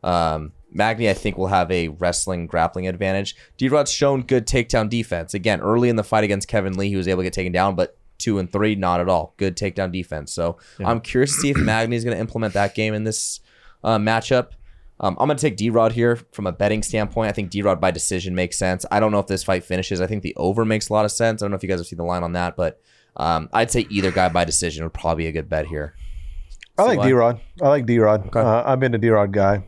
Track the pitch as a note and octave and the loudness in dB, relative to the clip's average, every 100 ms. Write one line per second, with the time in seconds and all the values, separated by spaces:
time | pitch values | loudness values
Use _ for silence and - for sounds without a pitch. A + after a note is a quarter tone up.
0 | - F2+ E2 D#2 D#2 - - - G#2+ A2 | 0 0 0 -2 -8 -14 -16 0 0 2
1 | A2+ F#2+ G#2+ F2+ F#2 G2 E2+ F#2 E2+ D2+ | 0 0 -2 -4 0 2 2 0 -2 -2
2 | F2 F2 - F2+ E2+ E2+ E2+ - F#2 F2 | -2 -2 -4 -4 -2 0 0 -2 -6 -4
3 | G2 F#2+ G2+ - - _ C3 D3 C#3+ - | -2 -2 -4 -10 -20 _ 0 2 0 2
4 | C#3+ C#3 B2 C3 A#2 C3+ A2+ B2 A2 A#2 | 2 2 2 0 2 -2 0 0 0 -2
5 | A2 F2 E2 F#2+ F2 F#2+ F#2 A#2 A#2+ A2+ | -2 -6 -4 -4 0 0 2 2 4 2
6 | G2+ A2 G#2+ G2+ - A2 F#2+ F#2 G2+ G2 | 2 2 2 0 0 -2 0 -2 -2 0
7 | F2+ F#2 F2+ F2+ F#2 F2 F#2+ F2+ F2+ - | 0 0 0 -2 -2 2 2 2 -2 -4
8 | _ _ - G2+ F2+ G2+ G#2+ G#2 F#2 F2 | _ _ -2 0 0 0 0 2 0 0
9 | F2 F2+ D#2 _ G2 F2 G2+ F2+ F#2+ F2+ | 2 0 0 _ -4 -2 -6 -4 -4 -4
10 | F2 D2+ D2 - E2+ E2+ - - G2 A2+ | -6 -8 -8 -4 -4 -4 -14 -6 -2 -2
11 | A#2 B2+ C#3 C#3+ C#3+ C#3 B2 A2 A#2 A#2+ | -2 0 0 2 0 2 2 2 0 -2
12 | A#2 G2+ A2+ A2+ A2+ G2 G2+ - A2 G#2+ | -2 -4 -4 -4 -2 0 0 0 -2 -2
13 | A2 G#2+ - - _ _ - - - A2 | -4 -4 -6 -10 _ _ -20 -8 0 2
14 | G#2 A2+ - B2+ - - - - - _ | 2 0 2 0 0 -10 -20 -20 -20 _
15 | G2+ F2+ C#3+ C#3+ D#3 G2 G#2+ A2+ A2+ A#2 | -4 0 0 2 0 0 0 4 4 4
16 | A#2 A#2 - - G2 E2+ G2+ A2 - - | 2 2 -4 -6 -6 0 0 0 -2 -2
17 | G3+ - A2 G2+ F#2+ G2 G2+ F2+ F#2 E2 | -2 -2 -2 -2 -4 0 0 2 0 0
18 | - F#2 F#2 F2+ F2+ - F#2 F#2 - G#2 | -2 -4 -4 -2 -2 0 -2 -2 0 0
19 | A2 G#2 F#2+ F#2+ - F#2 - F#2 F#2 F#2 | 2 2 0 -4 0 -2 -2 -4 -2 -2
20 | F2+ G#2 F2 - F2 G#2 A2 A2 - G#2+ | -2 -2 -6 -2 0 2 2 0 0 0
21 | G#2 - A#2 G#2+ G2+ G2 F#2+ F#2 E2+ E2+ | 0 2 0 0 -4 -4 -4 -4 -4 -6
22 | E2+ F2+ E2+ F2 F2 - F2+ - _ _ | -4 -2 -2 -2 -4 -2 -4 -4 _ _
23 | _ - D#2 E2 D#2+ G#2+ A#2+ B2+ A2 G2+ | _ -4 0 0 0 0 0 0 0 0
24 | F#2+ F#2 F#2 E2+ E2+ E2 F2 D#2+ E2 - | 0 2 2 2 0 0 -2 -4 -8 -6
25 | E2+ E2 E2 D#2 D2+ D#2 D2+ D#2 D2 - | -4 -2 -2 -4 -4 -4 -4 -6 -10 -12
26 | - - - - - - - - G#3+ F#3 | -12 -10 -10 -12 -14 -16 -14 0 2 4
27 | B2+ B2+ A#2 A#2 - - C#3 D3 A#2 A#2 | 4 4 4 2 -8 -2 2 2 4 4
28 | G#2+ G#2+ G2 A2+ A2+ A2+ A#2+ C3 C3 A#2 | 6 4 0 0 4 4 2 2 2 2
29 | A2+ A2 G2+ G2+ G2 G2+ | 4 4 4 2 2 2